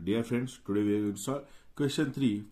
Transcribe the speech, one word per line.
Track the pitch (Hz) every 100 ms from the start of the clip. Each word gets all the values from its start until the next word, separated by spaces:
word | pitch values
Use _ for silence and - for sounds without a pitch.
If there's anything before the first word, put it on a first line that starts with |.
Dear | 85 113
friends, | 117 120 127 - -
today | 101
we | 104 104
will | 104 98
solve | - 143 - - - -
question | 143 151 147
three | 135 131 104 104